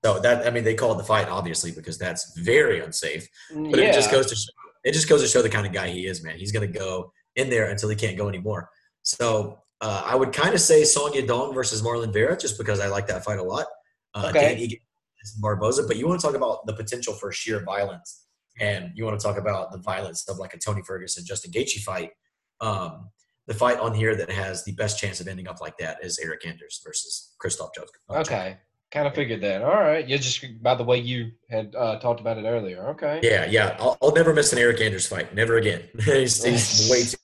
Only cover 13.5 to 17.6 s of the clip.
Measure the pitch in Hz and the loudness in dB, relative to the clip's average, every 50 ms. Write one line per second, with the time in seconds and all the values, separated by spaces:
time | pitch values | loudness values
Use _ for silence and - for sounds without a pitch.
13.5 | 101 135 160 - - - _ _ _ _ _ _ _ 104 101 - - 151 143 147 | -2 -4 -4 -6 -10 -18 _ _ _ _ _ _ _ -4 -4 2 4 6 6 6
14.5 | - 113 117 117 110 - _ _ _ _ _ _ _ _ 110 104 107 107 104 107 | 4 2 -4 -6 -6 -8 _ _ _ _ _ _ _ _ -20 -14 -10 -4 -2 -2
15.5 | 107 90 101 110 127 135 143 - 156 110 127 165 180 175 165 151 139 131 131 117 | 0 2 2 2 2 2 2 0 0 -2 0 0 0 2 0 0 0 0 0 0
16.5 | - - - 110 107 107 110 104 123 120 120 113 104 98 - 101 92 - - 110 | -2 -2 -4 -8 -8 -8 -6 -6 -6 -6 -6 -6 -8 -6 -8 -8 -8 -8 -6 -4
17.5 | 110 104 | -4 -4